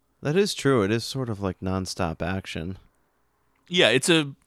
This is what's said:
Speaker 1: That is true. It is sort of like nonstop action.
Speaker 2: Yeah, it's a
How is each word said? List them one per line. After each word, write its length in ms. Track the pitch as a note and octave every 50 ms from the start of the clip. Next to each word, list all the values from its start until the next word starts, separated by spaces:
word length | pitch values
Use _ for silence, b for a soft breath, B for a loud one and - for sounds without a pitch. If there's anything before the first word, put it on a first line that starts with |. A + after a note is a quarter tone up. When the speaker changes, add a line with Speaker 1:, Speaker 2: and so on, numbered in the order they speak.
| _ _ _ -
Speaker 1:
That 140 | - C#3+ D#3
is 180 | G3 G#3 - -
true. 280 | - - C#3 C3+ A#2 G2
It 80 | G2
is 120 | A2 A#2 -
sort 240 | - - C3+ C3 A#2
of 120 | G#2 G2+
like 180 | G2+ F#2 F2 -
nonstop 640 | F#2+ F#2 F#2+ F#2+ F#2 - - - F#2 E2 D#2+ -
action. 560 | E2 E2 F#2+ F#2+ - - - E2+ D#2+ F#2 F#2+ - _ _ _ _ _ _ _ _ _ _ _ _ _ _ _ _ _ -
Speaker 2:
Yeah, 200 | F3 F3+ D3+ G#2+
it's 180 | A#2+ C3 - F#3
a 260 | E3 D#3+ D3+ C#3 C#3 _ _